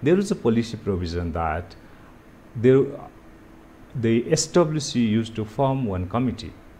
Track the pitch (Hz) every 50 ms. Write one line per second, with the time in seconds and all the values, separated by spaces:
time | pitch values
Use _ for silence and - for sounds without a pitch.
0 | - 135 175 190 208 196 214 - - 131 113 113 113 113 - 110 - 107 98 87
1 | 90 85 82 87 87 85 80 85 82 80 78 82 90 - - - - - - -
2 | - - - - - - - - - - - 113 110 123 131 135 139 139 - -
3 | - - - - - - - - - - - - - - - - - - - 131
4 | 110 113 113 117 117 - 165 151 - - - 180 175 156 156 156 139 - - 123
5 | 120 113 104 113 113 110 107 - 107 104 - - 139 135 135 135 131 110 95 90
6 | 92 92 95 120 127 127 104 - - 80 - - - - - -